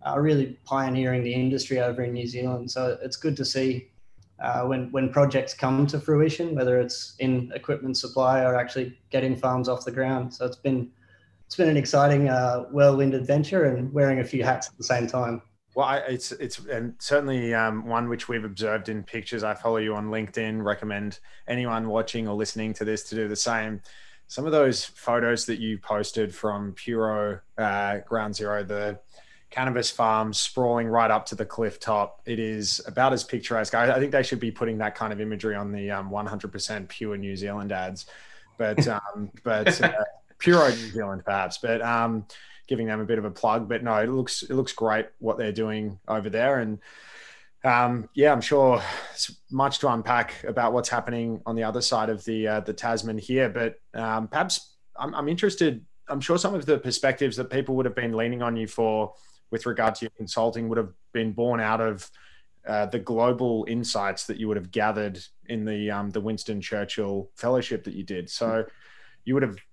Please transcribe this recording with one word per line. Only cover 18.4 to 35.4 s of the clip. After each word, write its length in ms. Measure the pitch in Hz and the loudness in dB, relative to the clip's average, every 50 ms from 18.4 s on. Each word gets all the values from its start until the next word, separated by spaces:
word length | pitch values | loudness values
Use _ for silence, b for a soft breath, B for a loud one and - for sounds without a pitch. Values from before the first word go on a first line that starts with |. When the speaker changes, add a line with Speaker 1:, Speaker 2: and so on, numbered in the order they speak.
| 107 | -4
Speaker 2:
observed 440 | 107 98 - 110 107 110 107 95 113 | -6 -6 -4 -2 0 0 -2 -2 -4
in 140 | 107 107 | -6 -6
pictures. 400 | 92 - - 113 95 - 123 110 | -8 -8 -10 -10 -8 -6 -6 -4
I 120 | 107 107 104 | -2 -2 -4
follow 240 | - - 117 113 110 | -2 0 0 0 2
you 160 | 110 110 107 | 0 -2 -2
on 140 | 104 107 107 | -4 -4 -4
LinkedIn, 540 | 110 110 107 98 - 117 110 110 110 110 | -4 -4 -4 -4 -4 -4 -4 -2 -4 -2
recommend 560 | 104 104 101 - 110 107 101 101 104 104 - - b b b b b - | -2 -2 -2 -2 -4 -6 -4 -4 -6 -6 -8 -10 b b b b b -6
anyone 400 | 120 123 123 120 113 113 113 110 | -4 -2 -2 -2 -2 -2 -2 0
watching 400 | 107 113 110 - - 117 113 107 | 0 0 0 0 -4 -4 -4 -2
or 60 | 104 | -2
listening 380 | 104 107 - - 113 107 110 104 | -2 -4 -4 -4 -4 -4 -6 -4
to 100 | - 107 | -4 -2
this 180 | 107 110 101 - - | -2 -2 -4 -4 -6
to 60 | 107 | -6
do 140 | 110 110 104 | -4 -4 -4
the 80 | 107 | -2
same. 460 | 101 - 120 117 110 110 107 107 95 B B B B B B B B B | -2 -2 0 0 -2 -2 -4 -8 -10 B B B B B B B B B
Some 200 | - - 123 143 | -12 -10 -6 -2
of 60 | 160 | 2
those 320 | 156 151 143 131 131 - - | 4 6 6 6 4 0 -4
photos 600 | - - - - 120 120 120 117 120 120 113 - | -8 -12 -8 -2 0 2 2 2 2 2 0 0
that 120 | - 113 107 | -2 -4 -2
you 200 | 113 110 107 98 | -2 -4 -4 -6
posted 560 | - - 107 104 104 - - 113 107 95 90 | -4 -2 -2 -2 -2 -2 -2 -2 -2 -2 -4
from 400 | - - 107 101 104 104 101 90 | -4 -4 -4 -2 -2 -6 -8 -10
Puro, 640 | - - 120 117 113 110 110 107 107 104 104 95 - - - - 110 | -10 -8 -4 -2 0 0 0 0 0 -2 -2 -4 -6 -10 -12 -6 -2
uh, 400 | 110 101 98 101 101 101 101 101 101 | -2 0 0 0 0 0 -2 -4 -4
Ground 300 | - 117 110 107 107 101 | -4 -2 -2 -2 -4 -4
Zero, 260 | - 107 104 104 104 | -4 -4 -2 -2 -4
the 380 | 98 90 104 101 104 104 104 - - b b b b b b b b b | -4 -4 -4 -4 -4 -4 -6 -8 -14 b b b b b b b b b
cannabis 400 | - 127 131 131 120 123 113 - | -4 -2 0 0 0 0 0 0
farm 420 | - - 117 110 110 110 110 110 | 0 2 4 4 4 4 2 0
sprawling 560 | 104 - - - - 131 127 120 120 117 117 113 | -2 -2 -4 -2 0 0 2 2 2 2 2 2
right 220 | 113 117 113 110 | 4 4 4 4
up 160 | 107 110 - | 4 2 0
to 80 | - 110 | -4 -6
the 100 | 98 110 | -6 -6
cliff 340 | - - - 113 101 - - | -6 -4 -2 -2 -2 -4 -6
top. 440 | - 113 107 104 101 - - - - | -2 0 0 0 0 -2 -4 -10 -8
It 140 | 123 117 110 | -6 -4 -4
is 420 | 113 110 110 107 101 98 - - - | -2 -4 -4 -4 -2 -2 -4 -4 -6
about 260 | - 90 123 131 135 | -4 0 2 4 4
as 100 | 127 110 | 4 0
picturesque. 520 | - - 127 113 - - 120 110 107 - - | -2 -4 -6 -6 -4 -2 -2 -2 0 0 2
I, 180 | 117 120 127 | 4 4 4
I 60 | 127 131 | 4 4
think 140 | 143 139 | 2 2
they 100 | 143 135 | 2 2
should 180 | 127 - 131 113 | 2 0 -2 -2
be 100 | 120 113 | -4 -4
putting 280 | - - 120 113 110 107 | -4 -4 -4 -4 -2 -2
that 160 | 107 104 - | -4 -4 -4
kind 180 | - 113 107 | -4 -4 -4
of 80 | 104 101 | -4 -4
imagery 340 | 107 107 107 95 | -4 -4 -4 -4